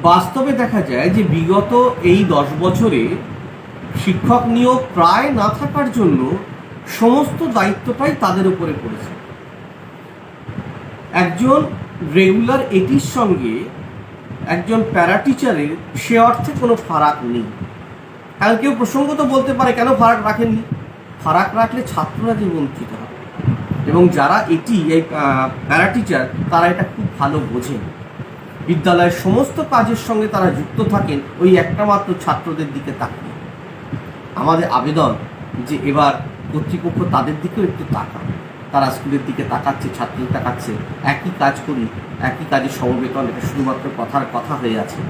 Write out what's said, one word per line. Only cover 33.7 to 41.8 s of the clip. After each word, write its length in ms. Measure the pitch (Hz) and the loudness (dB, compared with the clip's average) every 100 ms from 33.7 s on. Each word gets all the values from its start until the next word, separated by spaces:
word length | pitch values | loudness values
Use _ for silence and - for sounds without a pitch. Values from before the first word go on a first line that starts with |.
| - - - - - - - | -16 -12 -10 -10 -14 -12 -4
আমাদের 340 | 139 165 175 | 0 2 2
আবেদন 460 | 127 131 156 139 110 - - - - 120 | 0 0 2 2 0 -8 -12 -12 -8 -6
যে 100 | 147 | -4
এবার 300 | 143 139 143 143 - - - | 0 4 4 2 -6 -12 -6
কর্তৃপক্ষ 580 | 151 151 180 175 - 180 | -6 -4 -4 -2 -2 0
তাদের 220 | 131 135 151 | 0 0 -4
দিকেও 220 | 180 220 | -6 -2
একটু 200 | 185 139 143 | -2 -2 -4
তাকান। 380 | - - - - - - - - | -4 -4 -10 -8 -8 -10 -16 -4
তারা 140 | 139 135 | 0 0
স্কুলের 340 | - 139 139 139 | -2 -2 -2 -2
দিকে 160 | 131 - | -6 -4
তাকাচ্ছে, 400 | - 135 139 123 - | -2 -2 -4 -6 -6
ছাত্রদের 360 | 117 - 127 | -8 -6 -4
তাকাচ্ছে, 380 | 127 123 117 - 104 - - | -2 -2 -4 -6 -6 -8 -6
একই 260 | 135 139 180 180 | -4 -2 -4 0
কাজ 140 | 139 135 - | 0 0 -6
করি, 200 | 139 | -4